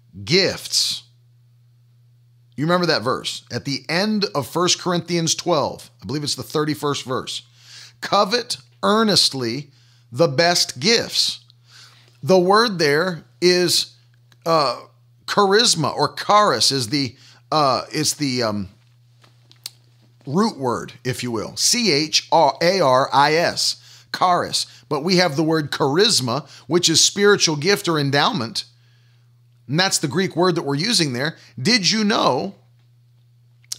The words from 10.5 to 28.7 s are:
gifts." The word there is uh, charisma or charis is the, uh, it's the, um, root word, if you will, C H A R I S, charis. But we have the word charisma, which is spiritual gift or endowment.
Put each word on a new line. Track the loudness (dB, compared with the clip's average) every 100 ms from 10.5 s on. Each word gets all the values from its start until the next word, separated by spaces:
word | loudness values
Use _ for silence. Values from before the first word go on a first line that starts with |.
| 2 -2 -2
gifts." | 0 0 0 -4 -4 -6 -14 _ _ -20 -20 -20 _ _
The | 2 4
word | 6 4 4 2
there | 2 2 0 -4 -10 _
is | 2 4 2 0 -2 _ _ _ _ _ 0
uh, | 0 0 -4 -12 _ _ _ -4
charisma | 0 2 4 2 0 -2 -2
or | -4 -2
charis | 2 4 4 2 0
is | 0 -2
the, | -4 -6 -8 -20 -20 _
uh, | 0 2 0 -2
it's | -4 -4 -2
the, | -4 -2
um, | -2 -4 -8 -14 _ _ _ _ _ _ _ _ -20 _ _ _ _ _ -4
root | 0 0 -2
word, | -4 -4 -6 -10
if | -6 -6
you | -4
will, | -6 -6 -2
C | 0 0 2
H | 0 0 -2 0
A | 2 2 2 0 2
R | 4 4 4
I | 4 4 4
S, | 0 -2 -4 -4 -12 -20 _ -2
charis. | 0 2 0 -4 -6 -10 -8
But | -4
we | 0 2
have | 2 0
the |
word | 0 0 -2
charisma, | -2 0 2 2 2 0 -4 -6 -14 -2
which | 0 2
is | 2
spiritual | 2 4 4 4 2 0
gift | 0 0 0
or | 0
endowment. | 2 2 2 0 -4 -8 -10